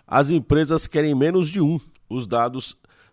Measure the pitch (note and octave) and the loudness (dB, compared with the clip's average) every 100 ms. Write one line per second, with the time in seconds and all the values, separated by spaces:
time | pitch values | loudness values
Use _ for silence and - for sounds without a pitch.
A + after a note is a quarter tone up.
0 | _ B2+ C#3+ E3 A2+ D3+ D3+ D#3+ - D#3 | _ 0 2 0 2 0 2 -2 -2 -2
1 | D3+ C3+ D3+ F#3 D#3 F#3+ D3 E3 - _ | 0 2 2 2 0 0 0 0 -6 _
2 | _ A#2+ A2+ A#2 A#2+ B2+ - - _ _ | _ -10 -4 -2 -2 -4 -12 -18 _ _
3 | _ | _